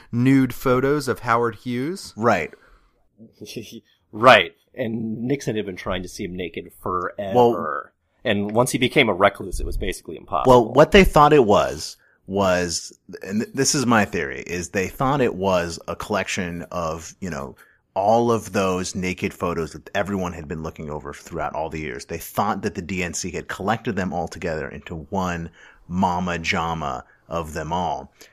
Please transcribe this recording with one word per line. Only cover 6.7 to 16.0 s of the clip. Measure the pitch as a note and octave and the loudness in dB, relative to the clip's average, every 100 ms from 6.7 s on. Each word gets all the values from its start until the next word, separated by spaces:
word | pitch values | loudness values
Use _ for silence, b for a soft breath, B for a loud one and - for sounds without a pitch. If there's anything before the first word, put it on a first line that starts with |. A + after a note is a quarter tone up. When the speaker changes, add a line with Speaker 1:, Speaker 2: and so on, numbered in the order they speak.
| - | -10
Speaker 3:
forever. | G#2 F#2 F2+ - G2 | -4 -4 -4 -6 0
Speaker 2:
Well, | B2 A#2+ F2+ D#2+ C#2+ - _ _ _ | 4 4 4 -4 -6 -10 _ _ _
Speaker 3:
and | B2 G2+ G2+ | -2 0 0
once | G#2+ B2+ | 2 2
he | - | 2
became | A#2+ D3+ A#2+ | 2 4 4
a | |
recluse, | F2+ G2 - G2 - | 4 2 2 -8 -6
it | - | -6
was | - | -4
basically | G#2 F2+ - D#2+ | -4 -6 -10 -14
impossible. | - D#2 B2+ | -6 0 6
Speaker 2:
Well, | B2 A2 | 6 6
what | C#3 D#3+ | 4 6
they | G3+ F#3+ | 8 8
thought | D#3 D3 | 8 8
it | D3+ G#2+ | 8 6
was, | F#2+ C2 C#2+ - - b b - | 6 4 -2 -12 -16 b b -6
was, | F#2+ G2 F2+ F2+ E2+ - - - F2+ | 0 2 2 0 -4 -10 -18 -20 -14
and | - G#2+ | -6 -4
th-, | A#2+ | -4
this | - C3 | -2 0
is | D3+ A#2+ | 0 2
my | A2+ G2 | 4 2
theory, | F#2 C#2+ C2 | -2 -4 -8
is | - F2+ E2+ | -8 -8 -6
they | G2+ F#2 | -4 -4
thought | - C3+ C#3+ | -2 -2 0
it | A#2+ F#2 | 0 0
was | F#2+ F2+ F2 E2 - | 0 0 0 -6 -10
a | |
collection | F2 | -10